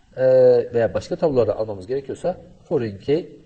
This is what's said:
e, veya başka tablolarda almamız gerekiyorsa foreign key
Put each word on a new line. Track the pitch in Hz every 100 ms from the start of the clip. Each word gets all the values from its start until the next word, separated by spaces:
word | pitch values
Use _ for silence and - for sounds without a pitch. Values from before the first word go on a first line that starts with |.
| _ -
e, | 131 131 127 123 117
veya | 120 113
başka | 107 - 175
tablolarda | 170 131 107 101
almamız | 107 101 92
gerekiyorsa | 135 139 104 170 185 - -
foreign | _ 160 113 98
key | - 151 - -